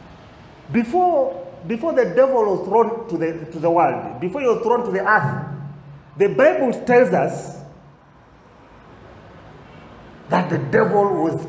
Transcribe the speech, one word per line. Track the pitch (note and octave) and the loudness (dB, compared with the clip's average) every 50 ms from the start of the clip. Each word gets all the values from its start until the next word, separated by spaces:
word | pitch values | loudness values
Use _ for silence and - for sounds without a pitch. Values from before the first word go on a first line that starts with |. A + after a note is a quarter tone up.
| - - - - - - - - - - - - - - C#3 | -20 -20 -20 -20 -20 -20 -20 -20 -20 -20 -20 -20 -10 -4 -2
Before, | A#3 A#3 A#3 - F4+ F4+ F4+ E4+ C#4+ C4 - - - - - - - - | -2 0 0 2 2 2 4 4 2 0 0 -2 -8 -10 -14 -16 -14 -8
before | E3 A3+ A#3 - E4 C#4+ | -6 -6 -4 -4 -2 0
the | C4 A#3 | 2 0
devil | F3+ E3+ B3 C4 C4+ C4 A#3+ A3 G#3 F#3+ | 2 4 4 4 4 4 2 2 2 0
was | E3+ F3+ | -2 -2
thrown | F#3+ G3 A3+ A3+ G#3+ A3 A3+ - - | 0 2 2 2 2 0 -8 -8 -6
to | F3 D#3 | -6 -4
the, | E3 D#3+ E3 E3 D#3+ - - | -4 -4 -4 -6 -10 -12 -8
to | E3 | -4
the | D3 E3+ | -2 0
world, | E3+ E3+ D#3+ C#3 B2+ B2 - - - - | 2 4 2 2 0 -2 -6 -10 -10 -8
before | E3 F3+ F#3 D4 | -8 -6 -6 -2
he | C4+ | 0
was | B3 G#3+ - - | 0 0 0 0
thrown | G#3+ A#3+ A#3+ A#3+ | 0 0 0 0
to | G#3+ F#3 | -2 -4
the | F#3+ | -2
earth, | G3 G3+ G#3+ G#3 - C#3 - - - - - - - - - - - - - - - - - | 0 2 2 2 2 0 -4 -6 -10 -10 -12 -12 -14 -14 -16 -18 -20 -20 -20 -20 -20 -10 -2
the | - G3 G3+ | 0 0 2
Bible | - G3 C4+ D#4+ F#4 D#4 C#4 A#3+ - - - | 2 4 4 4 4 2 0 -2 -2 -2 0
tells | - B3+ B3 B3+ F3+ F3+ | 2 4 4 4 4 2
us | D3 C3+ E3+ - - - - - - - - - - - - - - _ _ - - - - - - - - - - - - - - - - - - - - - - - - - - - - - - - - - - - - - - - - - - - - | 0 0 -2 -4 -6 -10 -12 -14 -16 -18 -20 -20 -20 -20 -20 -20 -20 _ _ -20 -20 -20 -20 -20 -20 -20 -20 -20 -20 -20 -20 -20 -20 -20 -20 -20 -20 -20 -20 -20 -20 -20 -20 -20 -20 -20 -20 -20 -20 -20 -20 -20 -20 -20 -20 -20 -20 -20 -20 -20 -18 -6 -2
that | - F3 F#3 - | 0 0 0 0
the | E3 - | -2 -4
devil | C3+ - - - A3 - G#3 G3+ G3+ G3+ F#3 D#3+ D#3 | -2 0 2 2 2 2 2 2 2 2 0 0 -2
was | E3 C#3+ - - | -2 -2 -4 -8